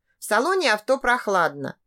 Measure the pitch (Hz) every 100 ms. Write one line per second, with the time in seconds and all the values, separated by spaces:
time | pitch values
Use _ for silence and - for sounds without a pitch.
0 | _ _ - 214 285 381 294 214 - 262
1 | 247 247 233 190 160 143 139 -